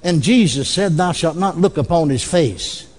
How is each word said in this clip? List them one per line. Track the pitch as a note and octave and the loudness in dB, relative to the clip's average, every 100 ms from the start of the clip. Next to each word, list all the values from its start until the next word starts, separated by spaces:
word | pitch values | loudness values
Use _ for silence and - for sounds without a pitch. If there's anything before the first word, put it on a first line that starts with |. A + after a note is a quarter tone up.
And | F3+ E3+ | 0 0
Jesus | B2+ B3 F#3+ B2+ C3 | 4 4 4 0 -4
said, | - G3 D#3 | -2 0 0
"Thou | F3+ | 0
shalt | E3 E3 D#3 | 0 -2 -2
not | G3 E3 | -4 0
look | F#3 - | 0 0
upon | C#3+ E3+ D#3 | 0 0 2
his | C3 | 0
face." | - F3+ C#3+ F2+ - - - | 0 0 0 -2 -10 -12 -16